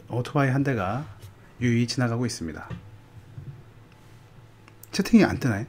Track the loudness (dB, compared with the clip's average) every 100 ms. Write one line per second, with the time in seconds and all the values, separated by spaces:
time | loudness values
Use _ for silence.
0 | -6 -4 0 2 4 4 2 0 0 -2
1 | -6 -14 -20 -20 -18 -2 2 2 2 0
2 | 0 0 -2 -4 -8 -10 -12 -14 -14 -20
3 | -20 -20 -20 -16 -16 -16 -20 -20 -20 -20
4 | -20 -20 -20 -20 -20 -20 -20 -20 -8 -4
5 | 6 6 6 2 0 -2